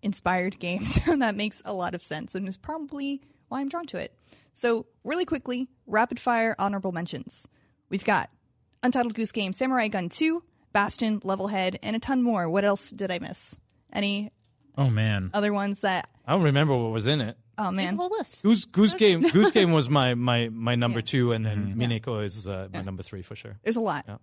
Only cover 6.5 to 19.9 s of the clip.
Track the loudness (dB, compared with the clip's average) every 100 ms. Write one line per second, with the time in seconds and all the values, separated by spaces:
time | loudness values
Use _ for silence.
6.5 | 0 -2 -2 -4 -4 -6 -8 -10 -14 -16
7.5 | _ _ _ _ -4 0 0 0 _ _
8.5 | _ _ _ 0 2 0 -2 -4 -2 -4
9.5 | -2 0 2 0 -2 -2 0 0 0 -6
10.5 | _ _ 0 0 0 0 0 -2 -2 -2
11.5 | 0 -2 -2 -4 -4 0 0 2 2 2
12.5 | 2 2 2 -2 -4 -6 -4 -6 -6 -6
13.5 | -8 _ _ _ -4 -2 -2 -6 _ _
14.5 | _ _ 0 2 4 2 0 -2 0 0
15.5 | 0 -2 -2 -2 -2 -4 _ -2 2 4
16.5 | 4 4 2 0 0 0 0 -2 -8 _
17.5 | -6 -4 -2 -2 -2 -4 -4 -4 0 4
18.5 | 4 2 4 4 6 4 6 6 6 6
19.5 | 6 6 4 4